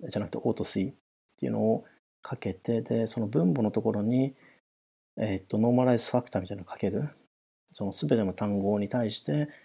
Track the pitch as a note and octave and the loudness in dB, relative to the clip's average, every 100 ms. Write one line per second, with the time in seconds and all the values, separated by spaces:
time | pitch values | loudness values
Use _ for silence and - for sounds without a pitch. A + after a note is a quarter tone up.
0 | A#2 G#2 G#2+ - B2+ - A2 G2 F#2+ - | -8 -6 -4 -4 -2 -2 0 0 0 -4
1 | _ _ _ - C3 A2 A2 A#2+ - _ | _ _ _ -8 -4 0 2 0 -2 _
2 | _ _ - B2 G#2 F2+ - A#2 A2+ A2+ | _ _ -12 -8 -6 -6 -2 -2 0 0
3 | A2+ - G#2+ C#3 F3+ D3+ G#2+ G#2+ A2 G#2 | 0 -2 0 2 2 4 2 2 0 0
4 | G#2+ B2+ C3+ - - _ _ _ _ _ | 2 2 2 -2 -20 _ _ _ _ _
5 | _ - G#2+ F#2+ - G#2+ A#2 B2 B2+ A#2+ | _ -4 -2 -2 -2 0 4 6 6 4
6 | - D#3 - G2+ F#2 G2 F2+ - G2 G#2+ | 4 0 0 -4 -4 -10 -10 -4 -2 -2
7 | D3 - _ _ _ _ _ - G2+ F#2 | -4 -8 _ _ _ _ _ -8 -6 -4
8 | D3 A#2 G2 F2+ G#2 G2+ G2 G#2 G2+ B2+ | 0 2 2 -2 -2 0 2 0 0 -2
9 | A2 G#2+ - D3 D3 - | -2 -4 -2 -2 -2 -6